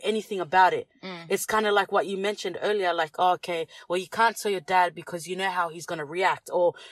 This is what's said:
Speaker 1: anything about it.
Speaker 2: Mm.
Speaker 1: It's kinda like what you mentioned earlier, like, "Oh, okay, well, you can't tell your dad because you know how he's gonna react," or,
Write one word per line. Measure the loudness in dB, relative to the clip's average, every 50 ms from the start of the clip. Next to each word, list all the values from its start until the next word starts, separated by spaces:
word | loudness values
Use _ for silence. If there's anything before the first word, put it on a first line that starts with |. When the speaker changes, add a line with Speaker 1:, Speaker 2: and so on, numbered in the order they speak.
| -2
Speaker 1:
anything | -2 -2 -2 -2 -4 -4 -6
about | -2 2 6 6 6 6 4
it. | 2 -4 -8 _ _
Speaker 2:
Mm. | -14 -12 -12 -10 -6 -4
Speaker 1:
It's | -2 -2 -2
kinda | 0 0 0 2 4
like | 4 4 2 2 2
what | 0 0
you | 0 -2
mentioned | -4 -2 -4 -4 -4 -6 -8 -6 -4
earlier, | -2 -2 0 0 0 0 0
like, | 0 -2 -2 0
"Oh, | 2 2 2 2
okay, | 0 -2 -4 -4 -4 -6 -8 -10 -14 -6
well, | -4 -4
you | -4 -4 -4
can't | 0 2 2 2 2
tell | 0 -2 -2
your | -2 -2
dad | -2 2 2 4 4 2 0
because | -6 -12 -10 -10 -10 -8 -8
you | -6
know | -4 -4 -2
how | -2 -2 -2 -2
he's | -4 -10 -10
gonna | -8 -8 -8 -8
react," | -6 -2 0 0 0 0 -2 -4 -4
or, | 0 2 2 2 2 -2 -8 -20